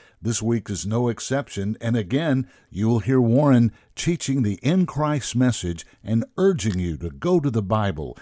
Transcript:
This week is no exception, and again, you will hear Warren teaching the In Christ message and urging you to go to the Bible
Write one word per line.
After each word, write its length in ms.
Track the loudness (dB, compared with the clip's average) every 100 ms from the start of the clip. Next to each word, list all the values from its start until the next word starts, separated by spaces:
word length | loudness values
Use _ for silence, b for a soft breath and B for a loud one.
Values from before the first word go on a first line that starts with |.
| b b
This 160 | -4 -2
week 300 | 0 -2 -2
is 160 | -6 -2
no 220 | -2 -2
exception, 680 | -4 -4 -4 -4 -6 -6 -4
and 140 | -2 -2
again, 520 | 0 -2 0 0 -2 b b
you 180 | -2 0
will 120 | 2
hear 200 | 2 2
Warren 520 | 4 4 6 6 4 b b -6
teaching 480 | -4 -2 -2 0
the 160 | 0 0
In 240 | 0 2 0
Christ 500 | 0 -2 -2 -2 0
message 480 | 2 0 -4 -6 -12 b
and 220 | -2 -2 -2 2
urging 400 | 2 2 0 0
you 180 | -2 -4
to 120 | -8
go 300 | -4 0 2
to 100 | 2
the 140 | -2
Bible 520 | 0 0 0 -4 -8 -12